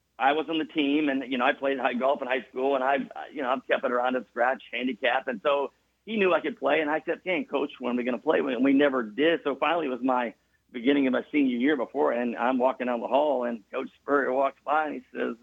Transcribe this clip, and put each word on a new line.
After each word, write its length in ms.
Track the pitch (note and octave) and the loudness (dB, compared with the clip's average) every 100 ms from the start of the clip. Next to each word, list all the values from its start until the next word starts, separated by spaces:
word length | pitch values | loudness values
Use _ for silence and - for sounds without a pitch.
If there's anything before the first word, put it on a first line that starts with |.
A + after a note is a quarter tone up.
| _ - | _ 0
I 140 | B2+ | 2
was 140 | D3+ D3+ | 2 0
on 80 | D#3+ | -2
the 80 | D#3 | -2
team, 420 | D#3+ C#3 D3 D3+ | 0 2 2 2
and, 140 | C3+ B2 | -2 -2
you 60 | B2+ | 0
know, 80 | B2+ | 0
I 80 | |
played 260 | - C#3 C3+ | 2 -2 0
high 140 | B2+ | -2
golf 280 | B2 C3 C#3+ | 0 0 0
in 60 | B2+ | 0
high 180 | C3 G#2+ | -4 -4
school, 260 | - C3+ C#3 | -4 0 2
and 80 | |
I, 140 | C3 C#3 A#2 - D2+ | 2 0 -2 -10 -12
you 80 | C#3 | -8
know, 80 | B2+ | -4
I've 160 | C3 - | -4 0
kept 180 | C3+ B2+ | -2 0
it 60 | |
around 240 | B2 B2+ B2+ | 0 0 -2
at 80 | - | -6
scratch, 320 | A#2+ A#2+ C3 - | -2 0 0 -6
handicap. 540 | A#2 B2 B2 B2 B2+ C3+ | -6 -4 -2 0 0 -2
And 120 | A#2 | -2
so 300 | D3 C#3+ C3+ - _ _ - | 0 0 0 -8 _ _ -8
he 120 | A3 | 0
knew 160 | F#3 | 2
I 80 | D#3+ | 2
could 180 | C#3+ A#2 | 0 -4
play, 220 | C#3 D3+ | 0 0
and 80 | D3+ | 0
I 100 | D#3 | -2
kept 240 | E3+ D3 | -2 -6
saying, 220 | F#3 F3 C3 | -2 -4 -2
"Coach, 260 | C#3+ D3 - | -2 -4 -4
when 140 | B2 | -4
are 40 | B2 | -2
we 60 | |
gonna 140 | A#2+ A#2+ | -2 -2
play?" 220 | D3+ E3+ | 0 0
And 240 | D3 A#2+ | 0 2
we 100 | C3+ | 4
never 300 | C#3 D3 C3 | 6 4 2
did. 380 | A2 G#2 D#3 D#3+ | -4 0 2 2
So 120 | C#3+ C3+ | -2 -2
finally 320 | D3+ E3+ D3 | 0 0 -2
it 20 | |
was 100 | B2 | -4
my 320 | C3 B2 A#2+ - _ _ _ | -2 0 -2 -8 _ _ _
beginning 340 | B2+ A#2 C#3+ C3+ | -4 2 2 2
of 60 | |
my 100 | B2 - | 0 0
senior 260 | D3+ C3+ A#2+ | 0 2 2
year 180 | C3 D3 | 0 0
before, 340 | A2 C3+ D3 | -2 0 0
and 240 | A#2+ B2 A2 | 0 -2 -2
I'm 220 | A#2+ C3 | 0 2
walking 300 | B2+ B2+ B2 | 2 0 -2
down 140 | A#2+ | -2
the 60 | A2+ | 0
hall, 360 | B2+ D3+ B2+ | 2 2 0
and 160 | A#2+ A#2 - | -2 -6 -8
Coach 180 | B2 C3+ - | -8 -8 -12
Spurrier 320 | - C#3+ B2+ | -2 0 2
walks 240 | C3 C3+ - - | 0 0 -2 -2
by, 200 | D3+ D3+ | -2 -2
and 80 | C3+ | -6
he 60 | B2+ | -12
says, 220 | B2+ B2+ A#2+ | -6 -6 -4